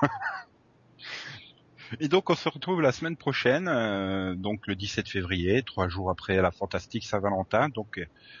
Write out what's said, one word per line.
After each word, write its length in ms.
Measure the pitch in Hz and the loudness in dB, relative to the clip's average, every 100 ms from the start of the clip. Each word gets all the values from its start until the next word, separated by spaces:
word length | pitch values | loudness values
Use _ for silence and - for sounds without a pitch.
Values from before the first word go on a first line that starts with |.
<laughs> 2000 | 143 - - - - _ _ _ _ - - - - - - - _ - - 110 | 0 0 -6 -8 -14 _ _ _ _ -18 -14 -12 -12 -16 -18 -20 _ -20 -14 -4
Et 60 | 147 | 2
donc, 200 | 185 - | 2 4
on 40 | 170 | 2
se 140 | - | 0
retrouve 320 | 139 - 180 | -4 -2 4
la 100 | 143 | 4
semaine 240 | - 165 165 | 4 -4 -4
prochaine, 520 | - 131 123 143 185 | -2 2 4 4 2
euh, 640 | 131 113 98 95 95 92 90 | 2 2 0 0 0 -2 -2
donc 300 | 101 107 - | -2 -4 -4
le 80 | 95 | -4
dix-sept 320 | 98 - - | -2 -4 -2
février, 540 | 98 90 92 87 117 | -4 -2 0 2 2
trois 240 | 120 - 90 | 0 -2 -2
jours 220 | 90 92 | 0 -2
après 320 | 87 - 95 | -2 2 4
la 100 | 90 | 4
fantastique 540 | - 98 90 - 113 - | 2 -6 -6 -6 -8 -2
Saint-Valentin. 640 | 104 101 95 95 107 147 | 0 0 0 0 2 2
Donc, 300 | 120 107 - | -2 -8 -10
euh, 60 | 85 _ - - | -12 _ -20 -20